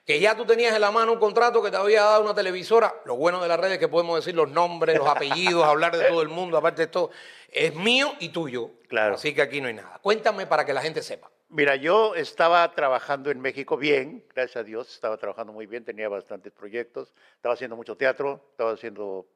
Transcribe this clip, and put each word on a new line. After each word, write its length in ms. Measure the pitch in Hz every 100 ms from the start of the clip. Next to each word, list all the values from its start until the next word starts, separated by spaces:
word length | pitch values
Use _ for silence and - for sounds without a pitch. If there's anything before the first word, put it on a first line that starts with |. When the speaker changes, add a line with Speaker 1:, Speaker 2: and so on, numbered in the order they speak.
Speaker 1:
que 160 | - 147
ya 160 | 202 214
tú 80 |
tenías 300 | 202 226 240
en 60 | 214
la 80 | 208
mano 220 | 220 226
un 60 | 233
contrato 440 | 214 202 240 233
que 80 | 202
te 60 | 185
había 240 | 202 220
dado 200 | 208 214
una 120 | 208
televisora, 600 | 202 185 180 165 226 208 - 139
lo 100 | 123
bueno 240 | 165 180
de 80 | 170
las 100 | 170
redes 160 | 185
es 40 | 180
que 100 | 156
podemos 280 | 160 170 165
decir 180 | 165
los 160 | 170 147
nombres, 480 | 156 175 170 160 156
los 100 | 143
Speaker 2:
<laughs> 0 |
Speaker 1:
apellidos, 560 | 143 143 139 185 175
hablar 320 | 151 151 170 170
de 100 | 175
todo 140 | 170
el 80 | 151
mundo, 300 | 165 180 160
aparte 240 | 160 160
de 60 | 160
todo, 220 | 185 160 - - - -
es 260 | 139 156
mío 380 | 147 208 254 285 285
y 80 | 170
tuyo, 440 | 175 156 123 113 - _
Speaker 2:
Claro. 260 | 117 107
Speaker 1:
así 180 | 98 151
que 80 | 147
aquí 220 | 139 143
no 60 | 131
hay 60 |
nada. 240 | 107 95 -
Cuéntame 440 | - 220 220 202 185
para 200 | 151 139
que 80 |
la 80 | 131
gente 180 | 156 156
sepa. 280 | - 110 - _ _
Speaker 2:
Mira, 280 | - 143 139
yo 380 | 151 202 220
estaba 580 | 170 143 - 170 175 170
trabajando 560 | - 143 123 - 143 135
en 80 | 131
México 360 | 131 127 135 151
bien, 480 | 147 139 135 240 _
gracias 220 | - 127 123
a 60 |
Dios, 280 | 107 110 131
estaba 240 | - 113 110
trabajando 340 | 104 98 107
muy 140 | 107 107
bien, 180 | 120
tenía 240 | 113 107 107
bastantes 420 | 101 - 98 101
proyectos, 640 | _ 101 113 117 135 131 _ _ _
estaba 160 | 120
haciendo 220 | 117 127 113
mucho 180 | 117 143
teatro, 520 | 131 127 139 139 _
estaba 200 | - 113
haciendo 540 | 110 117 101 101 95 -